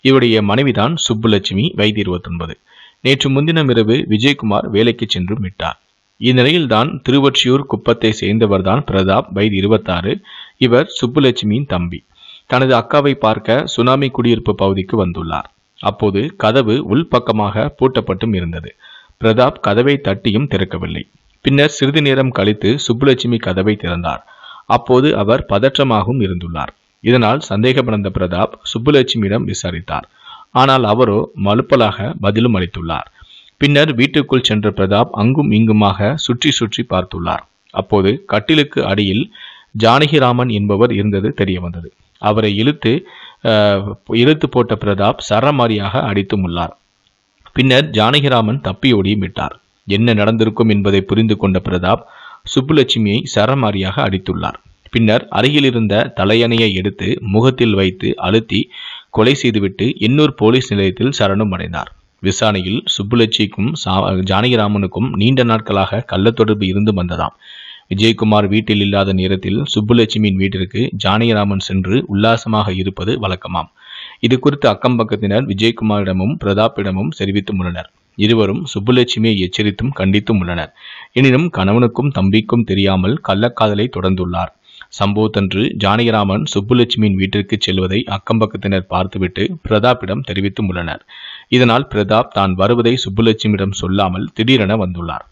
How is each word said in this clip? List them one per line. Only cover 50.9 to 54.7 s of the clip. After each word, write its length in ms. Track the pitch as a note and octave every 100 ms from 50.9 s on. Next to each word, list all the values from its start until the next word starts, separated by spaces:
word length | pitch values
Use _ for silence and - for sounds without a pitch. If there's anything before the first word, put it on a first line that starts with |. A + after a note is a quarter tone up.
| G2
புரிந்து 360 | F#2+ G2+ A2+ G#2
கொண்ட 240 | G2+ F#2
பிரதாப் 380 | F#2 F2+ F2+ - - - - - -
சுப்புலட்சுமியை 680 | - C3+ D#3 B2+ - G#2+ G2+ -
சரமாரியாக 640 | - G#2+ C#3 A2+ G2 F#2 F#2
அடித்துள்ளார். 600 | A#2 F#2+ - F2 E2+ - _